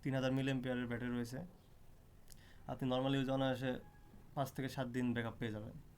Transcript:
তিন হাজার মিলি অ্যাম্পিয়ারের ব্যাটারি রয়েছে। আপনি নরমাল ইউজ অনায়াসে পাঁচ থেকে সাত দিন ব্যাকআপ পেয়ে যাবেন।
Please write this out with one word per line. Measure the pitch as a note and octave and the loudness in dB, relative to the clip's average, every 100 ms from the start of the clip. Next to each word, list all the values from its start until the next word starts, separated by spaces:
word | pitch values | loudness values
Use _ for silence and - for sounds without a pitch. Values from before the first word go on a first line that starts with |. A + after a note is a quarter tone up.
তিন | C#3+ | 2
হাজার | C3 C3 | 2 4
মিলি | C3+ C3+ | 4 4
অ্যাম্পিয়ারের | C3 B2+ B2 B2 | 2 2 0 0
ব্যাটারি | A#2+ B2 | 0 0
রয়েছে। | A#2+ A#2 C3+ F3+ - - - - - - - - - - - - | 0 -2 -4 -8 -12 -20 -20 -18 -18 -20 -20 -18 -18 -18 -16 -8
আপনি | B2+ C3 | -2 2
নরমাল | B2+ C3+ C#3 | 4 4 4
ইউজ | C3 | 4
অনায়াসে | C3+ C3+ B2+ C3 B2+ - - - - - | 4 4 2 0 -2 -6 -18 -18 -18 -10
পাঁচ | - C3+ | -2 -2
থেকে | - C3 | 0 -2
সাত | C3+ B2+ | 0 0
দিন | B2 B2 | 2 4
ব্যাকআপ | A#2 A#2 A2 | 4 0 -2
পেয়ে | A#2 | -2
যাবেন। | G#2+ G#2+ - - | -2 -6 -10 -14